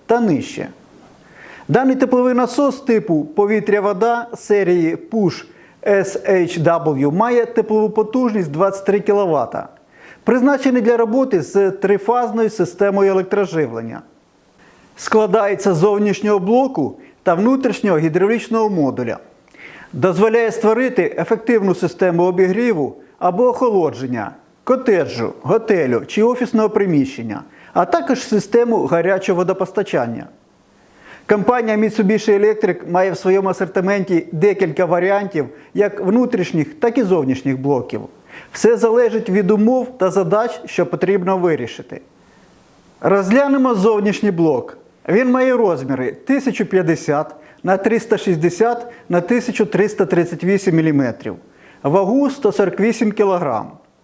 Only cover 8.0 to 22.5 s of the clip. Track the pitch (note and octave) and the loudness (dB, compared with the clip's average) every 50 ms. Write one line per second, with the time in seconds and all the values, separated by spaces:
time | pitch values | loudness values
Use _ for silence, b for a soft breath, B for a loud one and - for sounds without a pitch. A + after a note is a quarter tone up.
8 | G#3+ G#3+ - B3+ B3+ A#3 G#3 G#3 F3 D3 C#3+ D#3+ G3 G3 F#3+ - - G3+ G3 G#3 | -2 0 0 -2 0 0 0 -2 -4 -2 -2 0 0 0 -2 -4 -2 -2 -2 0
9 | G3+ G#3+ G3+ G3+ G3 E3+ D#3 C3+ A2+ G#2 - - - - - _ _ B B B | 0 0 0 2 2 0 0 0 -2 -4 -6 -10 -10 -12 -18 _ _ B B B
10 | B B B B B - A#3+ B3+ A#3+ C#4+ C#4+ C4+ C4+ C4+ B3 B3 G#3 A#3 A#3+ A#3 | B B B B B 0 2 4 4 2 2 2 0 0 0 2 2 2 2 2
11 | A#3 G#3+ A#3 C4+ C4 C4 G#3+ E3+ C#3 - - G3 G3 F#3+ F#3+ F#3+ G3+ G3 G3+ G3 | 2 2 2 0 0 0 0 -2 -2 0 0 0 2 0 0 -2 0 0 0 0
12 | - A#3 A#3+ B3 A#3+ A3 G#3 A3+ A3 G#3+ G#3+ - F3 E3+ - - G3+ G3+ G3 G3 | 0 0 0 0 0 -2 -2 0 -2 0 0 -2 -4 -2 0 0 0 2 2 2
13 | G3 G3 F#3+ F#3+ F#3 F#3+ G3 G3+ G3 D#3+ E3 D#3+ D3 A#2 A2+ A2+ A2+ A2+ - - | 2 2 2 0 0 0 0 -2 -2 -2 -2 -2 -2 -2 -4 -8 -10 -10 -12 -14
14 | - - _ _ _ _ _ _ _ _ _ b b b b b b b b - | -18 -20 _ _ _ _ _ _ _ _ _ b b b b b b b b -12
15 | - - A3 A3 G#3+ F#3 F#3 A3+ G3+ G3+ G3 - - G3+ F3 D3+ F#3 G#3+ G3+ G#3 | -4 0 2 2 2 4 2 2 2 2 0 0 0 0 2 2 2 2 2 2
16 | G#3 G#3 F#3 - G#3 G#3 G#3 F#3+ F3+ G3+ A#3 B3+ C4+ C4 C4+ E3 C3+ G2+ - B | 0 0 0 0 0 0 0 0 2 2 2 2 2 0 -2 -2 -4 -4 -6 B
17 | B B B B - F3+ E3+ F3 G#3 B3 C4+ C4+ C4 A#3 G3 - - G3+ E3+ D3+ | B B B B 0 0 2 2 2 2 2 2 0 -2 -2 -2 0 0 2 2
18 | D#3+ D#3+ D#3 F3+ F#3+ G#3 A#3 A3+ A3+ - A3+ A3+ A3 G#3 G3 E3 C#3+ C3 - B2+ | 0 0 0 2 0 2 0 -2 -4 -2 -2 0 0 0 0 0 -2 -2 -2 -4
19 | B2 A2+ - - - - _ _ _ B B B B B B B B B B B2+ | -6 -6 -8 -10 -12 -20 _ _ _ B B B B B B B B B B 0
20 | B2+ F#3+ E3 F3 G#3+ A3 A3 A#3 A3+ A3 - - - G#3+ A3 A#3+ C4 B3 B3+ F#3+ | 0 2 2 4 2 4 4 2 2 0 -2 0 2 2 2 2 0 0 0 0
21 | E3+ - - E3 E3 - A3+ - - - A#3+ G#3+ G3 F#3+ F3 - F3+ E3 - - | 0 0 -2 -4 -2 -2 -2 -2 0 0 2 2 2 0 0 0 -2 -4 -2 0
22 | G3 F3+ E3+ E3+ F3+ F#3 F3+ F3+ F#3 F#3 | 0 2 2 2 2 2 2 2 2 2